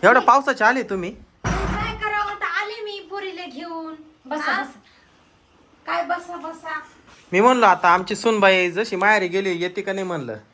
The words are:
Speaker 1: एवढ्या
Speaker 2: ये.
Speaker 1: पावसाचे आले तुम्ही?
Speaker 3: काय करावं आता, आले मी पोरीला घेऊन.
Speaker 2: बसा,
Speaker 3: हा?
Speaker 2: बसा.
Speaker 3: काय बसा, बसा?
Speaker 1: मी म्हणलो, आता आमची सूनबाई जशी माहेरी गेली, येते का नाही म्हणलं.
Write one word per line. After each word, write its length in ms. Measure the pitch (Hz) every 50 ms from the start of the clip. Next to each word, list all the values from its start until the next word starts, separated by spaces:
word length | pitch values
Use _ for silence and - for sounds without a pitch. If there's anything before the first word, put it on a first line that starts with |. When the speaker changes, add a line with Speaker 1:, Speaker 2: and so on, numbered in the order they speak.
| -
Speaker 1:
एवढ्या 180 | 190 240 254
Speaker 2:
ये. 60 | - -
Speaker 1:
पावसाचे 360 | 240 277 269 285 262 - 214
आले 200 | 220 247 269 226
तुम्ही? 280 | - 202 190 175 180 240 - - _ _ _ _
Speaker 3:
काय 500 | - - - - - - 403 415 466 440
करावं 360 | 427 427 427 415 415 415 403
आता, 300 | 415 403 403 359 349 381
आले 200 | 415 415 427 466
मी 260 | 427 415 403 403 349 320
पोरीला 340 | 370 403 403 381 359 339 359
घेऊन. 500 | 320 247 262 330 339 339 330 320 320 320 311 - - _ _ _
Speaker 2:
बसा, 260 | 262 285 302 302 302
Speaker 3:
हा? 120 | 339 392 -
Speaker 2:
बसा. 160 | - - - _ _ _ _ _ _ _ _ _ _ _ _ _ _ _ _ _ _ _ _ _
Speaker 3:
काय 200 | 320 330 339 349
बसा, 300 | - 349 339 349 349 349
बसा? 460 | 339 285 320 330 330 - 320 311 302 302 - - _ _ _ - _ _ _
Speaker 1:
मी 80 | - 185
म्हणलो, 260 | 214 247 262 254 233
आता 240 | 202 180 - - 180
आमची 260 | 170 185 185 185 208
सूनबाई 560 | 202 - 233 226 214 196 196 190 185 180 180
जशी 240 | 170 180 226 - 208
माहेरी 320 | 180 185 202 214 208 190 180
गेली, 340 | 170 196 196 196 180 170
येते 200 | 170 180 180 208
का 120 | 190 196 190
नाही 140 | 196 190 185
म्हणलं. 260 | 175 156 135 117 110 107 - _